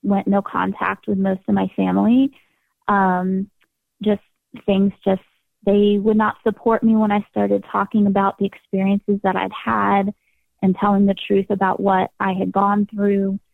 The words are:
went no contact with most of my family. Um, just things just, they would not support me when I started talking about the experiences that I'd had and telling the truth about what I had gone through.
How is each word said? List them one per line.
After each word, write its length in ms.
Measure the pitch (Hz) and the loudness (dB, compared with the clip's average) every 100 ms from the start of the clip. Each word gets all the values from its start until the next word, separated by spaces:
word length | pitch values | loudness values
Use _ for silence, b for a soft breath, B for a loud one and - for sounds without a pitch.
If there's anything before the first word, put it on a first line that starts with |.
went 240 | - 196 - | -2 -2 0
no 140 | 196 | -2
contact 680 | 196 - 190 196 185 196 - | -2 -4 -4 -4 -4 -6 -4
with 100 | 202 | -2
most 240 | 190 190 - | -2 -4 -2
of 60 | 196 | -2
my 120 | 190 - | -2 -2
family. 560 | 190 185 202 247 269 b b b b b - | -2 2 2 2 2 b b b b b -2
Um, 640 | 202 190 180 185 190 196 _ _ _ _ _ | 0 2 0 -2 -4 -6 _ _ _ _ _
just 200 | 208 202 _ _ _ - - | -2 -2 _ _ _ -12 -2
things 280 | 196 196 - | 0 0 0
just, 180 | - 190 _ _ _ _ - | -4 -4 _ _ _ _ 0
they 320 | 202 208 208 | 2 4 2
would 160 | 208 214 | 2 2
not 180 | 214 - | 0 -2
support 400 | - 208 - 226 | -4 -2 0 2
me 120 | 226 220 | 2 2
when 160 | 214 | 2
I 140 | 208 202 | 0 -2
started 340 | - 202 202 - | -4 0 0 -2
talking 360 | - 202 220 202 | -4 -2 0 2
about 300 | 196 196 - | 2 0 0
the 80 | 196 | -6
experiences 720 | - _ 196 190 202 - 202 | -6 _ -2 0 0 0 -2
that 120 | 196 185 | 0 -2
I'd 160 | 190 | -6
had 640 | - - 220 202 196 196 - _ _ _ _ | -8 -4 -2 0 0 0 -6 _ _ _ _
and 140 | 190 185 | 0 0
telling 280 | 208 202 196 | 2 2 2
the 80 | 196 - | 0 -2
truth 200 | 196 196 | -2 0
about 300 | 202 190 - | -2 -2 0
what 320 | 196 190 185 _ | 0 0 -2 _
I 140 | 196 | -4
had 180 | 185 190 | -2 -2
gone 360 | 196 202 208 208 | 0 0 0 -2
through. 460 | 214 202 202 196 196 _ | -2 -2 0 -2 -4 _